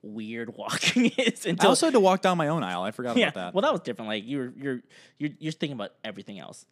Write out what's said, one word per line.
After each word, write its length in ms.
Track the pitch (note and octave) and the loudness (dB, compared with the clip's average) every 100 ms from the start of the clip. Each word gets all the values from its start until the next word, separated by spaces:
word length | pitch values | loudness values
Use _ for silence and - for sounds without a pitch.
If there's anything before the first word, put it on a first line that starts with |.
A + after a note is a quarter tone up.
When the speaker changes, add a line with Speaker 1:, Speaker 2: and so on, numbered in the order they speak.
Speaker 1:
weird 520 | G#2+ G#2+ G#2+ A#2 A2+ G2+ | -12 -10 -8 -8 -8 -8
<laughs> 20 | |
walking 480 | G2+ - - B3 A#3 - | -6 0 0 4 2 4
is 280 | A3+ - G3 | 0 0 -4
Speaker 2:
I 60 | |
Speaker 1:
until 180 | E3+ C#4+ | 4 6
Speaker 2:
also 180 | C4 D#4+ | 6 6
had 60 | |
to 60 | C4 | 6
walk 220 | F#3+ F#3 | 6 6
down 160 | F#3 F3+ | 2 2
my 100 | D3 | 2
own 140 | E3 | 0
aisle. 180 | G2 F2+ | 0 -2
I 80 | F#2+ | -4
forgot 260 | A#2 B2 A#2 | -4 -2 2
Speaker 1:
Yeah. 100 | F#3 | 2
Speaker 2:
about 40 | G2+ | 0
that. 180 | F2+ F3+ | -4 0
Speaker 1:
Well, 60 | |
that 80 | C4+ | 0
was 100 | G#3+ | 0
different. 280 | - A2 A2 | -4 -8 -4
Like, 140 | G#2+ A2 | -6 -4
you're, 240 | C#3 B2+ B2+ | -6 -6 -6
you're, 240 | C#3 B2 _ - - _ | -6 -6 _ -20 -20 _
you're, 100 | D3 - | -8 -6
you're 120 | D#3 | -8
thinking 220 | D#3 D#3 | -4 -6
about 200 | C3 G2+ _ | -6 -10 _
everything 340 | A2 F#2+ G2 G2 | -12 -10 -12 -14
else 260 | C#2 - - | -14 -18 -14